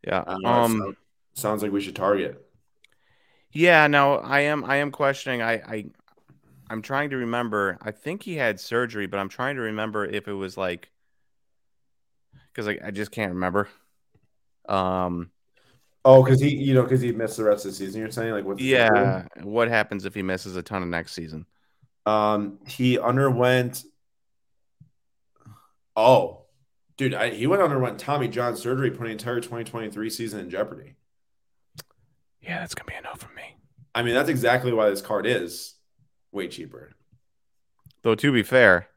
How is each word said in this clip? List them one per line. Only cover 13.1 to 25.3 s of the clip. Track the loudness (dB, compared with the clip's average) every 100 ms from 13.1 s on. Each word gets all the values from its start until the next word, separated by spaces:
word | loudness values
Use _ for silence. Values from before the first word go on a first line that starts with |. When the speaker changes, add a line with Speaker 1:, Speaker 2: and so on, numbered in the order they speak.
Speaker 1:
can't | -6 -6
remember. | -2 -2 -2 -4 _ _ _ _ _ _ _ _ _ -4
Um, | -2 0 -2 -2 -4 -10 _ _ _ _ _ _ _
Speaker 2:
Oh, | 10 10
'cause | 10 4
he, | 4 0
you | 4
know, | 4
'cause | 4 0
he | 0
missed | -4 -6 0
the |
rest | 2 2
of | -2
the | -10
season, | -10 -8
you're | -8
saying? | -6 -4
Like, | -4
what's | -6 -4
his | 2
Speaker 1:
yeah. | 4 6 6 4 0 -8 -16
Speaker 2:
injury? |
Speaker 1:
What | -6 0 2
happens | 2 0 -4
if | -8 -6
he |
misses | -4 -4 -6 -10
a |
ton | -8 -6
of | -4
next | -6 -8
season? | -12 -12 -14 -16 _ _ _ _ _ 0
Speaker 2:
Um, | 2 2 0 -4 -10 -18
he | -2 0 2
underwent, | 0 2 2 4 4 4 0 -8 -16 _ _ _ _ _ _ _ _ _ -20 _ _ _ _